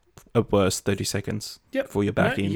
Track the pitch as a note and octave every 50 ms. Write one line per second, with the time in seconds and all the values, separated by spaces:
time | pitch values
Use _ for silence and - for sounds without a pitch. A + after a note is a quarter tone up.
0 | _ _ _ - - - - A#2+ A2 - - G2+ F#2+ F#2 - - - - G2 -
1 | G#2 - - G2+ - - G2 G#2+ - - - - _ _ - C4 C4+ - - G2+
2 | G#2 G2+ - - - A#3 B3+ - G3 G3 D#3